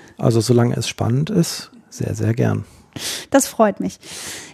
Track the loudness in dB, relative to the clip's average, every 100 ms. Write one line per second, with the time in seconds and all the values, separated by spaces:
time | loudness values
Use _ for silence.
0 | -20 0 2 4 4 4 4 0 -4 -4
1 | 0 0 0 2 0 -2 -12 -20 _ -8
2 | -6 -2 -2 0 0 0 -6 -16 _ -10
3 | -8 -8 0 2 2 2 2 2 -6 -8
4 | -14 -14 -12 -14 -16